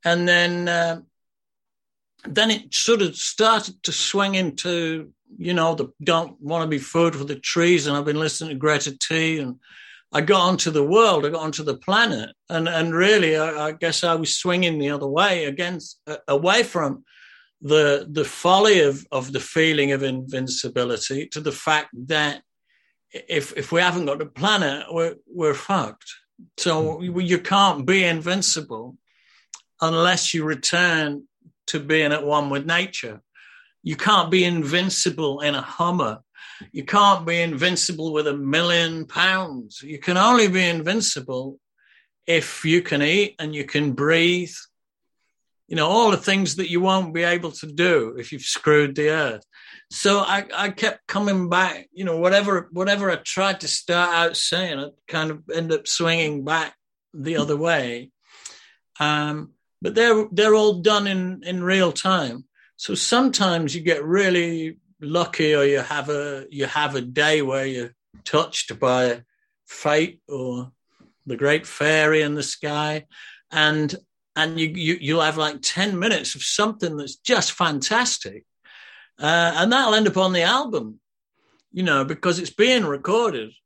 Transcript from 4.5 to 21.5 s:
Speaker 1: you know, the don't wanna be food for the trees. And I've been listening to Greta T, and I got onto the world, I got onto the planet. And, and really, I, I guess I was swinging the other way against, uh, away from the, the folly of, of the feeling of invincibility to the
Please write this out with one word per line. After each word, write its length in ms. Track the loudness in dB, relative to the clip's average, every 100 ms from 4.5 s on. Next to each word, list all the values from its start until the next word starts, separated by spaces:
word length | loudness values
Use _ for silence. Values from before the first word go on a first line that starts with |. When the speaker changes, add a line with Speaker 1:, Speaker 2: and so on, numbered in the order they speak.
| -2 -4 -2 -2 -4 -8 _ _ -10
Speaker 1:
you 180 | -2
know, 200 | 2 2
the 140 | 0 -4 _
don't 380 | 0 2 0 -8
wanna 280 | -4 -2 0
be 100 | -2
food 380 | -2 2 2 2
for 80 |
the 140 | -8 -8
trees. 480 | -4 2 4 4 2
And 100 | -2
I've 80 |
been 160 | 0 -2
listening 300 | -2 -4 -8
to 60 | -2
Greta 400 | 0 2 -2 -6
T, 440 | -4 0 0 -2
and 160 | -4 -8 _ -20 -20 -20 _
I 80 | -2
got 220 | 4 4
onto 280 | 4 2 0
the 140 | 2
world, 420 | 4 6 6 4 0
I 40 |
got 120 | -2
onto 220 | -6 -6
the 140 | -6 -6
planet. 540 | 0 2 2 0 -8 -16 _
And, 200 | -4 -2
and 260 | 0 0
really, 420 | 2 4 6 4 2
I, 300 | 0 -2 -6
I 60 |
guess 320 | -4 -4 0
I 100 | 0
was 220 | 0 0 -2
swinging 420 | 0 2 0 0
the 120 | -2
other 180 | -2 -2
way 380 | 0 2 2 -2
against, 540 | -4 -6 -6 -12 -18 -12
uh, 120 | -12 -2
away 340 | 0 4 2
from 420 | 2 -2 -4 -6 _ _ -20 -20 _ _
the, 440 | 2 4 6 2 -2
the 140 | -4
folly 560 | -4 -2 4 6 6 6
of, 240 | 4 2 -6
of 220 | -6 -4
the 80 | -8
feeling 520 | -4 0 2 2 0
of 100 | 0
invincibility 1200 | -2 -6 -8 -6 -6 -6 -6 -4 -2 -4 -4 -6 -8
to 120 | -8
the 100 | -8